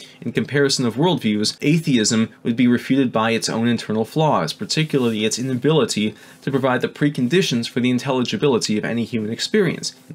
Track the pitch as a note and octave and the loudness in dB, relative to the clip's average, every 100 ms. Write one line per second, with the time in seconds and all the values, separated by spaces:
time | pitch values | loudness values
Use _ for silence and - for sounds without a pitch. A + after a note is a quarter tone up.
0 | - - A#2 B2 A2 C#3+ C#3 C3+ A#2+ A2 | -20 -14 -8 -4 -2 0 0 0 -2 0
1 | F3+ D#3 A2 G#2 G#2+ - C#3+ E3 D#3+ B2 | 0 2 0 0 -2 -2 0 2 2 2
2 | G#2+ A2+ A2+ - - A#2 B2 A#2+ - C3+ | 2 0 0 -4 -2 2 4 2 2 2
3 | B2+ A2+ A2+ A2+ - A2 A#2 A2+ - A2 | 2 2 0 0 -2 -2 0 0 -2 -2
4 | A2 D#3 D#3 G#2+ E2+ - G#2 E3 D#3 C#3 | -2 0 2 2 -2 -6 -4 -2 0 0
5 | A#2+ G#2+ G#2+ G#2+ C3 B2 C#3+ D#3 A2+ G#2 | 0 0 -2 -2 -4 0 2 2 2 0
6 | G#2+ - - - D3+ C3 C3 B2 A#2 - | -2 -4 -14 -12 -4 0 0 0 -2 0
7 | D3 D3 B2 F3 E3+ A#2+ A#2 B2 B2 B2 | -2 0 0 2 2 -2 -2 -2 0 0
8 | C#3 C3 A#2 A2 D3 A#2 - G#2+ E2+ A#2 | 0 -2 -2 0 2 2 0 -2 -2 -4
9 | A2 A#2 G#2+ A#2 - G#3+ E3+ - - - | -4 -4 -4 -6 0 2 2 -2 -8 -12
10 | - | -16